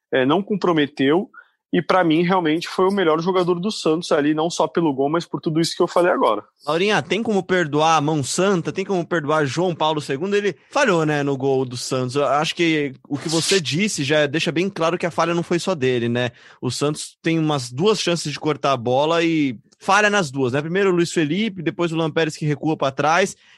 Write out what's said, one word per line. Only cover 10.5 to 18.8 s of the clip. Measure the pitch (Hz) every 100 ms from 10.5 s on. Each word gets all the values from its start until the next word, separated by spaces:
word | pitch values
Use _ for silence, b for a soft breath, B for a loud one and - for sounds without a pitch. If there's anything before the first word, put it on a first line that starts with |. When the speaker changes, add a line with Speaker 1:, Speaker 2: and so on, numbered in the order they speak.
| b b
Speaker 2:
falhou, | 277 262 170 156
né, | 147
no | 143 135
gol | 135 131
do | 131 123
Santos. | - 131 127 143
Eu | 135
acho | 143 165
que | - 170 156 143 135 -
o | 139
que | 160
você | 160 - 196
disse | 127 147 208 -
já | 135 151 147
deixa | 156 170
bem | 151 190
claro | 180 160 175
que | 175
a |
falha | 170 165
não | 170
foi | 160 175
só | -
dele, | 170 127 123 120
né? | 120 123 B B B
O | 127
Santos | - 143 151 - -
tem | 165 165
umas | 156 147 120
duas | 123 208 202
chances | 175 170 151
de | 139
cortar | 151 143 143
a |
bola | 131